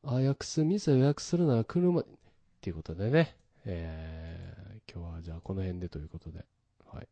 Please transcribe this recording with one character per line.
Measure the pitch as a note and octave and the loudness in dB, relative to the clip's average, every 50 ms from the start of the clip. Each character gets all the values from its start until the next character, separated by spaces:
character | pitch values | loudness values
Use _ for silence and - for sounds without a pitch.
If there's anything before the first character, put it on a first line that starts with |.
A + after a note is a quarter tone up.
| - | -2
ア | C#3+ B2 B2+ | 0 2 2
ヤ | C3 C3+ | 4 2
ッ | C#3 | 2
ク | _ - | _ -4
ス | - - D#3+ D#3 | -4 0 2 2
店 | D#3 F#3+ G#3 - E3 C#3 B2+ | 2 2 2 4 6 6 6
予 | C3 | 6
約 | C#3+ D3 - | 6 4 2
す | - - - | -2 -2 2
る | E3+ F3 | 2 4
な | D#3 B2+ | 4 4
ら | A2+ A2 | 4 2
車、 | - - F3 F3+ F3+ F3 D#3+ | 2 2 2 4 4 4 2
っ | - - - _ _ _ _ _ _ _ _ _ | 0 -4 -12 _ _ _ _ _ _ _ _ _
て | - G2 | -8 -8
い | E2 | -8
う | |
こ | D#2+ D#2 | -6 -8
と | - E2 | -8 -6
で | F2 G2 A2+ | -2 0 4
ね。 | C3+ D#3+ E3 - - _ _ _ _ _ _ | 4 4 4 4 0 _ _ _ _ _ _
え | A2 F#2 E2+ E2 D#2+ D#2+ D#2+ D#2+ D#2+ D#2+ D#2+ D#2+ D#2+ E2 E2+ F2 F2 - - - - - - _ | -8 -6 -6 -6 -8 -8 -8 -10 -10 -10 -12 -12 -12 -12 -12 -14 -14 -16 -16 -18 -18 -18 -18 _
ー、 | - - | -14 -12
今 | F2+ E2+ E2+ | -10 -10 -10
日 | E2 | -10
は | E2+ | -10
じ | E2 E2+ | -10 -10
ゃ | D#2+ | -10
あ | E2 | -10
こ | - - F#2+ | -8 -6 -4
の | F#2+ | -2
辺 | F#2+ F#2 F2+ F2+ | -2 -4 -4 -4
で | F2+ F2 | -6 -8
と | - E2 | -8 -10
い | D2+ | -12
う | D#2 | -10
こ | - E2 | -12 -14
と | _ E2 | _ -14
で。 | E2 E2 - _ _ _ _ _ _ _ - - | -14 -14 -16 _ _ _ _ _ _ _ -20 -16
は | - - | -16 -16
い。 | - _ | -16 _